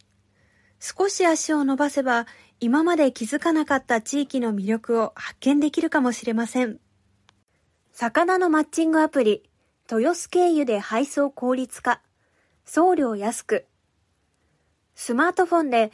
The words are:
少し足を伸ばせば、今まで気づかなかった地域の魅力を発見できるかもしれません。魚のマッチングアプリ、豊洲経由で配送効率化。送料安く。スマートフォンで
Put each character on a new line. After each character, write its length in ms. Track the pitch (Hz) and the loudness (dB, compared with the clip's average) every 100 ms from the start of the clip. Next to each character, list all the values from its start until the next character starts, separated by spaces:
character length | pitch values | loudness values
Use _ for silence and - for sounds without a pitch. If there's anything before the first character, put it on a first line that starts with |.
| _ _ _ _ _ _ _ _ | _ _ _ _ _ _ _ _
少 280 | - - 392 | -10 -2 -2
し 180 | 392 339 | 2 2
足 260 | 311 - | 2 0
を 120 | 302 | 0
伸 120 | 269 269 | 0 0
ば 140 | 294 | 0
せ 120 | 285 | -2
ば、 240 | 262 233 226 - _ - | 0 -2 -4 -14 _ -6
今 220 | 240 294 | 0 2
ま 140 | 330 330 | 2 2
で 160 | 269 | 2
気 120 | - | 0
づ 140 | 220 285 | -6 -2
か 140 | 339 | 0
な 140 | 311 302 | 0 0
か 100 | 269 | -2
っ 80 | |
た 160 | - 226 | 0 -4
地 220 | - 285 | -2 -4
域 180 | 269 262 | -4 -2
の 140 | 226 | -2
魅 140 | 202 196 | -2 -2
力 340 | 226 - 226 | -4 -2 -2
を 100 | 214 - | -2 -6
発 240 | - - | -16 -4
見 200 | 262 285 | 2 2
で 100 | 294 | 2
き 120 | 330 | 0
る 80 | 330 | -2
か 100 | 311 | 0
も 120 | 247 | 0
し 120 | 233 | -2
れ 80 | 233 | -4
ま 140 | 226 233 | -4 -2
せ 180 | 254 | -2
ん。 140 | 240 - _ _ _ _ _ _ _ _ _ _ _ | -4 -6 _ _ _ _ _ _ _ _ _ _ _
魚 460 | - 233 294 349 370 | -8 -2 0 2 2
の 100 | 359 | 2
マ 120 | 311 | 2
ッ 40 | |
チ 220 | 302 330 320 | 0 0 2
ン 60 | |
グ 80 | 311 | 2
ア 80 | 311 | 2
プ 160 | 294 | 2
リ、 260 | 214 202 _ _ _ _ - | 2 0 _ _ _ _ -6
豊 240 | 226 285 | -2 0
洲 160 | 339 - | -2 -2
経 200 | 359 359 | 2 2
由 140 | 311 | 2
で 140 | 247 202 | 0 -2
配 260 | - 226 | -2 -4
送 260 | 285 285 285 | -2 -2 -2
効 240 | - 247 | -2 -2
率 280 | 254 254 - | -2 -4 -8
化。 180 | 247 240 _ _ _ _ _ _ | -4 -4 _ _ _ _ _ _
送 300 | - 302 370 | -4 2 2
料 220 | 320 254 208 | 2 0 -4
安 260 | 208 - | -6 -6
く。 220 | - 208 - _ _ _ _ _ _ _ _ _ _ _ _ | -4 -4 -4 _ _ _ _ _ _ _ _ _ _ _ _
ス 180 | - - | -14 -4
マ 180 | 240 339 | 0 0
ー 20 | |
ト 100 | 349 | 2
フ 120 | 349 339 | 2 2
ォ 60 | |
ン 60 | 294 | 2
で 220 | 233 220 | 2 0